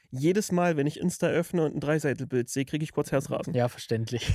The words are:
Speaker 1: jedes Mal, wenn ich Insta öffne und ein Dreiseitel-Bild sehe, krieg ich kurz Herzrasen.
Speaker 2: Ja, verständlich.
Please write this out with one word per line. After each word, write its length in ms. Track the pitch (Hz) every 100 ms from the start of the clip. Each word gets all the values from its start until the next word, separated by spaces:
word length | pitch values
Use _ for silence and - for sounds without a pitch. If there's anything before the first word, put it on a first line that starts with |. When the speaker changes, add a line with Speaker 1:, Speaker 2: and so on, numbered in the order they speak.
| _
Speaker 1:
jedes 420 | 131 156 196 202
Mal, 240 | 175 175 151
wenn 100 | 143
ich 140 | 147
Insta 280 | 175 - 170
öffne 360 | 156 175 175
und 100 | 151
ein 60 | 147
Dreiseitel-Bild 720 | 139 156 147 120 127 127 120
sehe, 160 | 139 135
krieg 160 | 151
ich 100 | 156
kurz 180 | - 147
Herzrasen. 440 | 139 143 127 -
Speaker 2:
Ja, 140 | 123 120
verständlich. 640 | - - 113 113 120 -